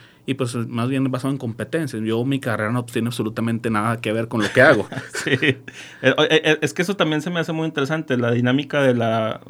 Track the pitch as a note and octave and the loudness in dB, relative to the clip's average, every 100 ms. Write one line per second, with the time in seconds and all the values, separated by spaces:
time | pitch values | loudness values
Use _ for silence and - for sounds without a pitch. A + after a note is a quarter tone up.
0 | - _ - C3 B2 A#2+ A#2 A#2+ A#2+ C3+ | -20 _ -8 -4 -4 -4 -6 -2 -2 0
1 | C3+ B2+ C3+ C#3 B2 A2 A2 E3 D#3 A2 | 0 -2 -4 -4 -6 -8 -4 -4 -4 -4
2 | A2 A2+ B2+ C#3 B2 G#2+ G#2+ B2 A#2+ A#2+ | -2 -2 0 -2 -2 -2 -2 -2 -2 -4
3 | A2+ A#2+ A2 A#2 A#2 A2+ A#2 G#2+ G#2+ A#2 | -2 -2 -4 -2 -2 -2 -2 0 0 0
4 | A#2+ A2 A2+ A#2 G#2 - C#3 A2+ F#2+ - | -2 -2 -2 -2 0 6 6 6 2 -6
5 | - - - - D#3 B2+ - - - - | -10 -6 0 2 2 0 -4 -18 -18 -2
6 | C3 C3 D#3 D#3 D#3 D#3 D3+ - F3 G3+ | 2 4 4 4 4 2 0 -2 -2 0
7 | E3 D3+ D3 F3 D#3+ D#3+ D#3+ D3+ C3+ D#3+ | 0 0 -2 -4 -2 -2 -2 -2 -2 -2
8 | D#3+ B2 A#2 A#2+ B2 C3+ C#3+ D3 C3+ A#2+ | -2 0 2 2 2 2 0 2 2 2
9 | A#2 A2+ A2 - | 2 0 -2 -4